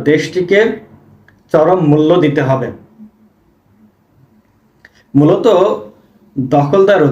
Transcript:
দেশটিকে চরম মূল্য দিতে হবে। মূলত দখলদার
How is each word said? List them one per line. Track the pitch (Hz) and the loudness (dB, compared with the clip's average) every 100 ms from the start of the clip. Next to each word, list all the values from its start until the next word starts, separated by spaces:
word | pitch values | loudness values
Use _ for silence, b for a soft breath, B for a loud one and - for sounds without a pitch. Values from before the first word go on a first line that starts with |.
দেশটিকে | 143 156 - 185 180 196 226 - - - _ _ _ _ _ | 0 -2 -2 -6 -2 0 0 -4 -14 -20 _ _ _ _ _
চরম | 160 160 185 151 | 0 2 0 2
মূল্য | 151 156 175 | 2 2 2
দিতে | 151 143 | 0 -2
হবে। | 131 131 117 - - - - _ _ _ _ _ _ 208 _ _ _ _ _ _ _ _ _ _ b b _ | -2 -4 -6 -12 -20 -20 -20 _ _ _ _ _ _ _ _ _ _ _ _ _ _ _ _ _ b b _
মূলত | 139 151 196 233 180 208 - - - _ _ _ 139 | 0 2 2 2 2 0 -4 -10 -20 _ _ _ -10
দখলদার | 123 143 143 196 196 180 143 | -2 0 0 2 2 2 0